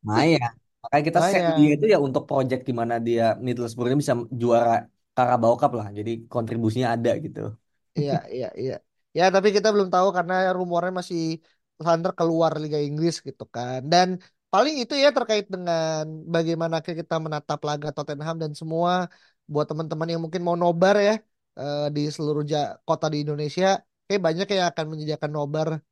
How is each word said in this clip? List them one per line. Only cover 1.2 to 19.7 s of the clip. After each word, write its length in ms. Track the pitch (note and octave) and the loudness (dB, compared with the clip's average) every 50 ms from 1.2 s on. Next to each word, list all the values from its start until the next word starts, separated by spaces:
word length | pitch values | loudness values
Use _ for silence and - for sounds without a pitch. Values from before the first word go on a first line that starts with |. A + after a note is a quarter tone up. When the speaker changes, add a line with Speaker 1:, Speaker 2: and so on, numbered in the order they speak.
| E3+ | 2
Speaker 1:
send 160 | F#3 G3+ F3+ | 4 2 2
Speaker 2:
Lumayan. 160 | F3 E3+ D#3+ | 2 2 6
Speaker 1:
dia 140 | D#3 D3 D3+ | 6 6 6
itu 140 | D3 D3+ G#3 | 6 4 4
ya 100 | A3 G#3 D#3+ C#3+ | 4 4 4 4
untuk 240 | C3+ B2+ D3 - | 2 0 -2 -2
project 400 | - C#3 C3+ C3 B2+ B2+ B2+ B2 | 0 0 0 2 0 -2 -2 -2
gimana 320 | - B2 A#2 A#2 A#2 A#2+ A#2 | -4 -2 -2 0 0 -2 -2
dia 400 | A#2 A#2 A#2 A#2 A2+ A2+ G#2+ - | 0 0 2 2 4 2 2 0
Middlesbrough 560 | B2 B2+ A#2+ A#2+ A#2+ A#2 A2+ B2 A#2+ A#2+ C3 | -2 -4 -4 -4 -4 -6 -4 -4 -2 0 2
ini 80 | D3 C#3+ | 0 2
bisa 80 | - B2+ A#2+ A#2 | 0 -2 -2 -2
juara 640 | - C3+ A#2+ A#2 A#2+ A#2 A#2 A#2+ A#2 A2+ A2+ - _ _ _ _ _ _ | -6 -6 -2 2 4 4 4 6 4 2 2 0 _ _ _ _ _ _
Carabao 400 | - B2+ B2 B2 A#2+ A2+ A2+ A#2+ | 0 2 2 2 4 4 2 4
Cup 160 | A2+ C#3+ C#3 B2 A#2 | 4 2 0 0 -2
lah. 80 | G#2+ G2+ G2+ | -6 -8 -8
Jadi 320 | G2+ G#2+ A2+ A#2 A#2 A2+ | -8 -6 -6 -6 -6 -8
kontribusinya 720 | - - B2 A2+ A2 A#2+ A#2 A2+ A2 A2 B2+ B2+ A#2 A#2 A#2 | -6 -6 -6 -4 -4 -4 -2 -2 0 0 0 -2 0 -2 0
ada 160 | A#2 E3 - | 0 0 0
gitu. 400 | E3 D3+ - - G#2+ G#2+ A2 A2 _ _ _ _ _ _ _ _ | 0 -4 -10 -10 -8 -10 -10 -10 _ _ _ _ _ _ _ _
Speaker 2:
Iya, 320 | - C#3+ C#3+ - - - | -6 -4 -2 -2 -4 -4
iya, 240 | - - B2+ A#2+ - - - | -6 -8 -8 -8 -8 -8 -8
iya. 180 | A#2 C3 G2+ - _ _ _ _ _ _ | -8 -8 -8 -10 _ _ _ _ _ _
Ya, 240 | _ D3+ F3 F#3+ F3+ | _ 2 2 4 4
tapi 160 | F#3+ F#3+ G#3 | 4 2 4
kita 240 | G3 G#3 F#3+ A3 G#3 | 2 4 2 4 4
belum 160 | G#3 G3 F#3 | 4 2 2
tahu 240 | F3+ F3+ F#3 G3 F3+ | 2 2 2 2 2
karena 400 | F3+ E3+ E3 F#3 F#3 F#3+ F#3 F#3 | 0 -2 0 0 0 0 0 0
rumornya 480 | F#3 F#3 F3 F3 E3+ E3+ F3+ F#3 F#3 | -2 -4 -2 -2 -2 -2 -2 -4 -6
masih 400 | F3+ - F3+ E3 E3 D#3+ E3 D#3+ _ _ _ _ _ _ _ _ | -8 -6 -6 -4 -4 -4 -6 -8 _ _ _ _ _ _ _ _
Thunder 320 | D#3 E3+ E3 E3 E3 F#3 F3 | 2 2 2 2 2 -4 -2
keluar 400 | - E3+ E3 E3 E3 E3 D#3+ D#3 D3+ | 0 0 2 2 2 2 2 0 -2
Liga 160 | D#3 D3+ D3+ | -6 -4 -2
Inggris 480 | D3+ D3 C#3+ D3 D3+ D#3+ E3+ D#3+ - _ | -2 -2 -2 -2 -2 -2 -2 -2 -4 _
gitu 160 | C3+ C3+ _ - _ | -14 -14 _ -16 _
kan. 320 | - A#2 B2 B2 C3 C3 | -10 -8 -8 -6 -6 -8
Dan 400 | B2+ D3 E3+ F3 F#3 F#3 F#3 F3 - _ _ _ _ _ - | -2 2 4 4 4 4 0 -8 -10 _ _ _ _ _ 2
paling 320 | F#3+ A#3 D4+ D#4 C#4 A#3+ | 2 2 2 0 -4 -4
itu 80 | G#3+ D4+ | -4 0
ya 160 | C#4 C#4 C#4+ | 4 4 4
terkait 400 | A#3 C#4 A3 G#3+ A3 G#3 G#3 _ | 4 2 0 2 0 0 0 _
dengan 560 | F#3+ F#3 F3+ F3 E3+ E3 D#3+ D#3+ D#3+ D#3 D#3 D#3 D#3 D#3 D#3+ E3 | -10 -6 -2 -2 0 0 0 -2 -2 -4 -6 -8 -10 -12 -10 -2
bagaimana 480 | E3+ E3 E3 D#3+ E3+ D#3+ E3 E3 E3 | 0 0 0 0 -2 -2 -2 -2 -2
akhirnya 240 | D#3+ D#3 - E3+ D#3 E3+ | -4 -4 -6 -8 -8 -6
kita 140 | _ E3+ | _ -4
menatap 400 | D#3+ D#3+ D#3 D#3 D3 - - D3+ D3 - | -4 -4 -4 -6 -8 -6 -6 -6 -4 -4
laga 240 | D3+ D3 D3+ D3 D#3 | -4 -4 -4 -6 -8
Tottenham 480 | - - D3 - D3 C#3+ D3+ D#3+ E3 | -6 -6 -8 -8 -8 -8 -8 -8 -6
dan 160 | E3 D#3+ D3+ D3 | -6 -8 -8 -8
semua. 560 | - E3 D#3+ D#3+ E3 E3+ F3 F3+ F3+ F3+ F3 _ _ _ _ _ _ _ - | -10 -10 -6 -2 0 0 2 2 0 -2 -4 _ _ _ _ _ _ _ -4
Buat 240 | D3 D3 D3+ - | -2 -2 -2 -2